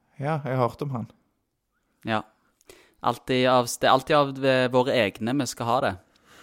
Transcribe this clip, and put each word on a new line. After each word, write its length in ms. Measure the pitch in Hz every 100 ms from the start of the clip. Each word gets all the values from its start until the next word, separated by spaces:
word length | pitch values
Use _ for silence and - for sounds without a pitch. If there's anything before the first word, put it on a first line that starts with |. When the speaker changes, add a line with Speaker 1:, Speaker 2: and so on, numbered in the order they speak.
| _ -
Speaker 1:
Ja, 220 | 139 156
jeg 160 | 139 131
har 80 | 120
hørt 160 | -
om 80 | 143
han. 180 | 127 110 _ _ _ _ _ _ _ _ _
Speaker 2:
Ja. 180 | - 107 - _ _ _ _ - _ _
Alltid 400 | - 120 - 127
av, 220 | 127 127 120
det 160 | -
er 80 | 127
alltid 240 | 131 - 151
av, 140 | 139 135
eh, 300 | 135 131 127
våre 260 | 127 123 123
egne 380 | 101 - 110 143
vi 100 | 123
skal 220 | - 117
ha 120 | 123
det. 100 | 127 90 _ _ _ -